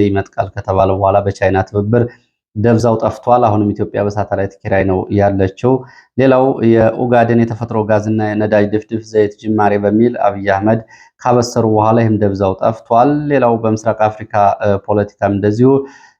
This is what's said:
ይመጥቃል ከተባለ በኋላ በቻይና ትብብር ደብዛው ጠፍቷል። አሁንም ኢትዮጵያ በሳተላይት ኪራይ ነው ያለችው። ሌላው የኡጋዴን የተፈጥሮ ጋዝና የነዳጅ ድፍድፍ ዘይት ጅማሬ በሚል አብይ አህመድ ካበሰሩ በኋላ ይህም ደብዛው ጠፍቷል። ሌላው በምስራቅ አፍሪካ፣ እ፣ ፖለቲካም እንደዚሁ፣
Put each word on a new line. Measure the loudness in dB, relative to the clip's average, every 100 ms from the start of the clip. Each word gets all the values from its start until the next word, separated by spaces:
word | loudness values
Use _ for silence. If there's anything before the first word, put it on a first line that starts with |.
ይመጥቃል | 2 0 -4 -6 -8
ከተባለ | -8 -4 0 0
በኋላ | 0 0 0
በቻይና | 0 -2 0 0
ትብብር | -2 -4 0 0 0 -6 _ _ _ -2
ደብዛው | 0 2 2 0
ጠፍቷል። | -2 -4 0 2
አሁንም | 2 0 -2
ኢትዮጵያ | -2 -4 -4
በሳተላይት | -4 -4 -4 -4 -6
ኪራይ | -8 -4 -2
ነው | 0 -2 -2
ያለችው። | 0 0 2 -2 -2 0 0 -4 -20 _ 0
ሌላው | 2 4 2 2
የኡጋዴን | 2 4 2 0 0 2 2 2
የተፈጥሮ | 0 -4 -6 -4
ጋዝና | 0 0 0 -2
የነዳጅ | -2 -2 0 0 0
ድፍድፍ | -2 -6 -10 -4
ዘይት | 0 0 -2
ጅማሬ | -4 0 0 0
በሚል | 0 2 2 0
አብይ | -4 -2 -2
አህመድ | 0 0 -2 -4 -20 _ _
ካበሰሩ | 0 0 0 -2 0
በኋላ | 2 2 2
ይህም | 0 0
ደብዛው | 0 0 -2 -2
ጠፍቷል። | -4 -4 0 2 2 0 -2
ሌላው | 0 2 0
በምስራቅ | -2 -2 -2 0
አፍሪካ፣ | -2 -2 -4 0 0 0
እ፣ | 0 -2
ፖለቲካም | 0 -2 -2 -2 -2
እንደዚሁ፣ | 0 0 2 2 2 -2 -14 -20